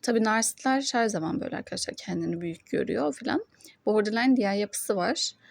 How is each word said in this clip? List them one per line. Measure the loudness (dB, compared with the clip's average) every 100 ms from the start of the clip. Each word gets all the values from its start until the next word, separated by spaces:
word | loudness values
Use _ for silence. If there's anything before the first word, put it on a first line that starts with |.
Tabii | 2 2
narsistler | 4 4 0 0 0 0 2
her | 0 2
zaman | 0 -2 -2
böyle | -4 -8
arkadaşlar | -8 -6 -6 -8
kendini | -6 -4 -2 -4
büyük | -6 -8 -4
görüyor | -2 0 0 -2
filan. | -2 -2 -2 -2 _ -20 -6 0
Borderline | 2 2 2 4 4
diğer | 4
yapısı | 0 -2 -4 -2 0
var. | 2 0 -4 -6 -20